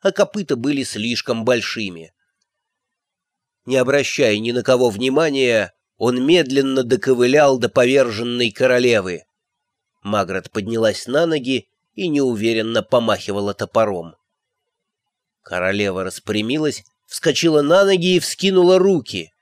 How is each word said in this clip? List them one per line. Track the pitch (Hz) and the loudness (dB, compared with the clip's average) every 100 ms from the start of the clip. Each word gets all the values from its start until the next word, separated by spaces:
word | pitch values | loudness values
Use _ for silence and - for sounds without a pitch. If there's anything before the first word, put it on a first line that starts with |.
а | 196 | -2
копыта | 185 196 208 175 131 | 0 -2 -2 -4 -4
были | 123 143 | -2 -2
слишком | 131 - 110 117 - 117 110 | -4 -6 -4 -4 -4 -4 0
большими. | 127 - - 104 85 82 _ _ _ _ _ _ _ _ _ _ _ _ _ _ _ - | 0 -2 -8 -8 -10 -18 _ _ _ _ _ _ _ _ _ _ _ _ _ _ _ -4
Не | 131 | 0
обращая | 123 139 131 - 131 104 | 2 0 -2 0 0 0
ни | 113 | -2
на | 123 | -4
кого | 120 127 123 | 0 2 2
внимания, | 101 131 135 160 139 127 113 98 _ _ _ | 0 -2 0 0 0 2 2 -2 _ _ _
он | 117 123 135 | -2 0 2
медленно | 175 143 139 135 135 | 2 2 0 0 0
доковылял | 123 120 - 127 123 139 147 131 | 0 -2 2 2 4 4 4 2
до | 117 | 0
поверженной | - 123 135 127 107 120 120 120 | 2 2 4 2 -2 -6 -2 -4
королевы. | - 131 123 123 113 92 87 _ _ _ _ _ _ _ _ | 0 2 4 4 2 0 -8 _ _ _ _ _ _ _ _
Маград | 101 104 92 95 - | -4 -2 -2 -4 -6
поднялась | - 101 117 113 104 - | -8 -4 0 0 -2 -4
на | 135 165 | -2 0
ноги | 156 123 127 - _ _ | -2 -2 -4 -6 _ _
и | - 185 | -8 -4
неуверенно | 147 135 117 113 113 110 117 | 0 0 0 -2 -2 -2 -4
помахивала | 104 127 113 101 - 98 101 | 0 0 0 -2 -4 -6 -6
топором. | 101 101 - 110 92 82 76 _ _ _ _ _ _ _ _ _ _ _ _ | -6 -4 -2 -2 -2 -10 -18 _ _ _ _ _ _ _ _ _ _ _ _
Королева | _ 90 90 101 101 92 | _ -6 -4 -2 -4 -4
распрямилась, | 95 - - 104 107 147 151 131 _ _ _ | -8 -10 -6 -4 -2 -2 -2 -4 _ _ _
вскочила | - - 139 170 151 | -6 -2 0 2 2
на | 147 180 | 4 4
ноги | 196 190 175 180 | 4 2 2 0
и | |
вскинула | - - 190 190 175 185 | 0 -4 0 4 6 6
руки. | 185 185 - 98 80 _ | 4 2 -2 -10 -12 _